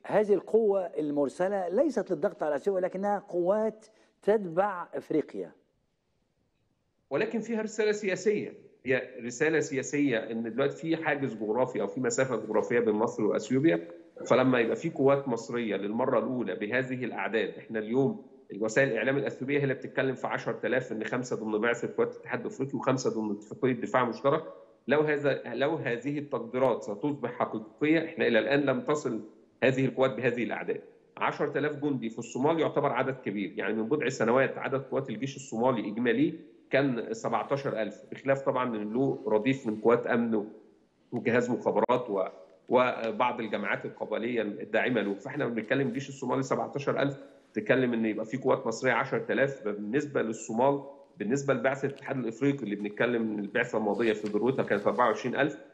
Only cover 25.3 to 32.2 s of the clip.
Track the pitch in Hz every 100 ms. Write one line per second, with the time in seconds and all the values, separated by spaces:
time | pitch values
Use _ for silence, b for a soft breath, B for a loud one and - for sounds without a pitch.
25.3 | - 123 120 143 156 131 117 143 147 143
26.3 | 120 113 127 131 107 - 104 147 131 120
27.3 | - 113 113 - - 151 165 156 110 117
28.3 | 113 - 147 135 123 131 147 127 107 101
29.3 | - _ - 123 135 131 - 131 110 123
30.3 | 117 101 90 87 - - - _ - 113
31.3 | 143 151 147 151 143 147 131 113 123